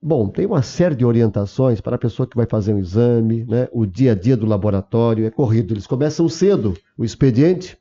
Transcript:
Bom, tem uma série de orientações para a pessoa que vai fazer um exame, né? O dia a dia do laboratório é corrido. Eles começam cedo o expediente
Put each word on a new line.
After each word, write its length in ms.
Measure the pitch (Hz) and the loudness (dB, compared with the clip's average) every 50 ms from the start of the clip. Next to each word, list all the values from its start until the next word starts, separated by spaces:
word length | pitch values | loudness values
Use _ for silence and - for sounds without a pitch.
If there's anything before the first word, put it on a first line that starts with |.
Bom, 260 | - 151 160 139 110 95 | -2 0 0 0 0 -2
tem 200 | 98 - 170 208 | -2 -4 -4 0
uma 160 | 226 160 123 | 0 0 -2
série 320 | - - - 175 180 156 | -2 0 0 0 0 2
de 100 | 120 123 | 2 2
orientações 720 | 120 117 120 117 107 98 104 101 101 - - 131 131 117 101 | 2 4 4 2 2 0 -2 -4 -4 -2 0 0 0 0 0
para 160 | - - 117 | -2 -6 -6
a 40 | 123 | -4
pessoa 260 | - 120 - - 131 | -4 -4 -4 -4 -6
que 100 | 120 - | -4 -2
vai 120 | 123 117 - | -2 -2 0
fazer 260 | - 110 101 104 107 | 0 -2 0 0 0
um 60 | 101 | -2
exame, 680 | 95 87 90 107 120 120 120 117 113 110 113 113 113 123 | -2 -2 0 2 2 4 2 2 2 0 0 -2 -4 -2
né? 200 | 117 120 127 - | -2 -2 -2 -2
O 140 | - 120 113 | -2 -2 -2
dia 280 | 101 90 120 131 127 113 | -2 0 0 2 2 2
a 20 | |
dia 200 | 95 90 117 135 | 2 2 0 0
do 120 | 117 107 110 | 2 2 0
laboratório 760 | 107 101 92 107 101 98 95 _ - 117 117 117 113 110 110 110 | 0 0 0 0 0 -2 -4 _ -2 0 2 2 0 0 -2 -4
é 20 | |
corrido. 440 | 110 - 147 110 110 113 117 92 113 | -2 -2 0 2 2 0 0 -2 -4
Eles 120 | 104 95 | -6 -4
começam 420 | - 143 127 143 156 151 - 170 165 | -6 -4 -2 -2 -2 0 0 0 -2
cedo 460 | 165 - 180 196 202 - 107 107 90 - _ _ _ - | 0 2 2 2 2 2 0 -2 -4 -4 _ _ _ -6
o 80 | 113 | -6
expediente 720 | 113 - - 139 135 113 110 143 165 185 170 - - - - | -6 -2 2 2 2 4 4 4 2 2 0 -4 -14 -18 -20